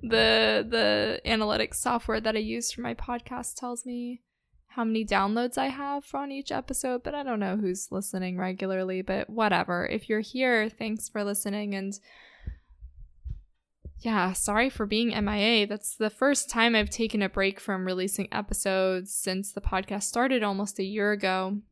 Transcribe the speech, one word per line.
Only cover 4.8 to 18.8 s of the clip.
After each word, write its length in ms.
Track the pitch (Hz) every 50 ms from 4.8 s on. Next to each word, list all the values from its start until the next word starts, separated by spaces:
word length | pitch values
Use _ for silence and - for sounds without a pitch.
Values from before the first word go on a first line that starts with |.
| 233
many 200 | 226 220 220 220
downloads 540 | 208 196 196 196 202 214 233 240 247 247 -
I 80 | 262
have 400 | 269 262 277 285 277 285 285 285 - -
on 180 | 269 285 277
each 200 | 277 277 277 -
episode, 500 | 294 277 262 - 262 - - 254 254 247
but 140 | 254 - 294
I 80 | 294 285
don't 160 | 269 240 214
know 180 | 202 185 185 214
who's 340 | 208 185 180 190 - -
listening 460 | - 185 202 - - 185 185 180 185 180
regularly, 640 | 185 185 185 185 196 190 190 185 190 185 185 185
but 260 | 185 - 190 190 - -
whatever. 600 | 214 226 220 208 190 175 180 - 175 175 - -
If 200 | - 214 - -
you're 120 | 220 214
here, 500 | 214 - - 254 262 254 240 220 214 220
thanks 400 | 220 _ - 220 220 220 - -
for 140 | - 214 208
listening, 500 | 202 202 208 - 208 202 208 208 208 202
and 260 | 196 190 196 202 - _ - - - - - - - - - - - _ _ - _ - - - - - - - - - - - - - _ _ _ _ _ _ _ _ - - -
yeah, 340 | - 233 220 202 180 185 185
sorry 360 | - - - 208 214 240 269
for 160 | - - 226
being 260 | 202 214 214 233 233
M 160 | - 220 208 202
I 100 | 208 208
A. 280 | 202 220 233 220 208
That's 300 | 202 208 208 - - -
the 160 | - 220 214
first 400 | - - 254 277 285 - - -
time 240 | - 233 226 233 233
I've 160 | 220 208 202
taken 320 | - - 226 220 - 214 196
a 40 | 190
break 320 | - 196 190 196 196 -
from 240 | - - 202 185 185
releasing 480 | 185 185 185 185 202 - - 190 -
episodes 800 | - - 208 - - - - 202 190 190